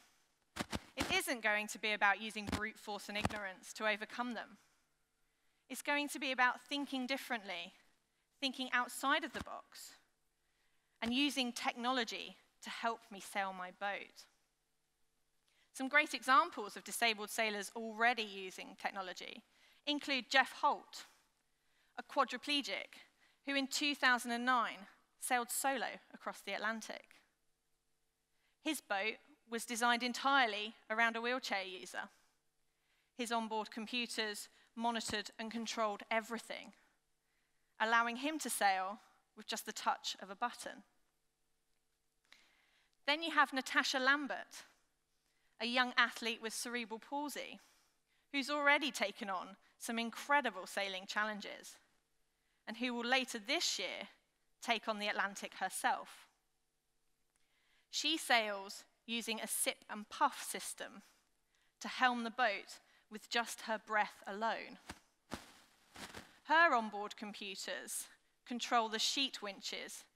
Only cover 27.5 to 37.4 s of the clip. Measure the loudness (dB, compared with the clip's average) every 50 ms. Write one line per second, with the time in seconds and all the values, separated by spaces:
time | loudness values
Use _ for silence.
27.5 | _ _ _ _ _ _ _ _ _ _ _ _ _ _ _ _ _ _ _ _
28.5 | _ _ -4 -4 -4 -2 _ -2 0 0 0 -2 -4 -6 -12 -20 -20 _ _ -6
29.5 | -6 -6 -4 -4 -2 2 4 4 4 4 2 -2 -2 0 2 6 6 6 6 6
30.5 | 4 -2 -6 -8 -10 -12 _ -4 2 4 4 4 4 2 0 0 0 0 0 -2
31.5 | -2 -2 -2 -4 -8 -10 -10 -10 -8 -8 -10 -10 _ _ _ _ _ _ _ _
32.5 | _ _ _ _ _ _ _ _ _ _ _ _ _ -8 -4 -2 0 -2 -2 -2
33.5 | -2 -4 -4 -4 -6 -8 -8 -4 -2 -2 -2 -2 -2 -2 -2 -2 -2 -6 -10 -12
34.5 | _ _ _ _ -8 -2 -2 0 0 -2 -2 -2 -2 -4 -4 -6 -8 -10 -10 -6
35.5 | -6 -6 -4 -4 -2 0 0 0 0 -4 -4 0 0 0 0 0 -8 -8 -8 -8
36.5 | -10 -12 -12 -16 -20 _ _ _ _ _ _ _ _ _ _ _ _ _